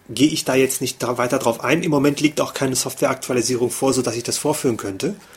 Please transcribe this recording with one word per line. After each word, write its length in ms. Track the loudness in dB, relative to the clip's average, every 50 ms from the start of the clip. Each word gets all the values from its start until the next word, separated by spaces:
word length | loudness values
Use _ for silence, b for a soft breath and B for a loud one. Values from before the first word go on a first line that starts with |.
| _ -10
gehe 200 | 2 2 2 4
ich 140 | 2 0 -2
da 120 | 2 4
jetzt 260 | 4 4 2 2 -2
nicht 220 | -4 -4 -4 -4 -4
da 140 | -2 0 0
weiter 180 | 0 0 0
drauf 260 | 0 0 0 0 0 0
ein. 200 | 0 2 2 2
Im 80 | 2
Moment 280 | 2 4 4 2 2 2
liegt 200 | 0 0 2 0
auch 120 | -2 -2 -2
keine 200 | -2 -2 0 0
Softwareaktualisierung 920 | -2 -4 -4 -2 -2 0 0 0 -2 -4 -2 0 0 0 0 0 0 0 -2
vor, 240 | 0 0 0 2 2
sodass 220 | 2 0 0 -4
ich 80 | -4 -4
das 160 | -4 -4 -2
vorführen 380 | -2 -2 -2 0 0 0 0
könnte. 380 | 0 -4 -6 -6 -4 -4 -4 -4 b b b b